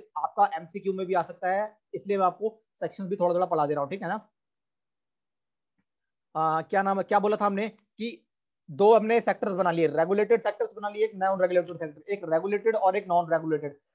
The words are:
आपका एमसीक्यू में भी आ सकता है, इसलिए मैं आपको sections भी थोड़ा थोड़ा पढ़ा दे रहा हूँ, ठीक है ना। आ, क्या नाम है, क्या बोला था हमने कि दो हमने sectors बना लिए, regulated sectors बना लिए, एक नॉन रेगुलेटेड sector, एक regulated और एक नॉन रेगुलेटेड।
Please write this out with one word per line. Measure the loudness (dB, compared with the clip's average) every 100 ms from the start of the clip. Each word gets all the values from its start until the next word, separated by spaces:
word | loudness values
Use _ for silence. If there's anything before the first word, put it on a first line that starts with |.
| -8 -8
आपका | -6 0 0 0
एमसीक्यू | -10 -8 -6
में | -4 -2
भी |
आ | -2
सकता | -2 -6 -2
है, | -2 -4 -8 _
इसलिए | -12 -4 0
मैं | 0
आपको | 0 -8 -8 _ _
sections | -8 -8 -6
भी | 0
थोड़ा | 0 2
थोड़ा | 0
पढ़ा | 0 0
दे |
रहा | -2
हूँ, | -4
ठीक | -6
है | -6
ना। | -8 -8 _ _ _ _ _ _ _ _ _ _ _ _ _ _ _ _ _ _ _ _ -2
आ, | 0 0
क्या | 0 0
नाम | 2 0
है, |
क्या | 2 2
बोला | 2 0
था | 0
हमने | 0 -6
कि | -8 _ _ -10 -10 _ _ _ _ -18
दो | 2 6 6
हमने | 6 2
sectors | 2 -2 -2
बना | 0 0
लिए, | 2 2
regulated | 2 2 2 2 2
sectors | 0 -4 -6
बना | -6 -8
लिए, | -2 -2
एक | 0
नॉन | -2 2
रेगुलेटेड | 2 2 -2 -8
sector, | -10 -10 -10
एक | -8 -2
regulated | -2 0 -2 0 2
और | 2 0
एक | 0
नॉन | 0 2
रेगुलेटेड। | -2 0 -4 -4 -12 _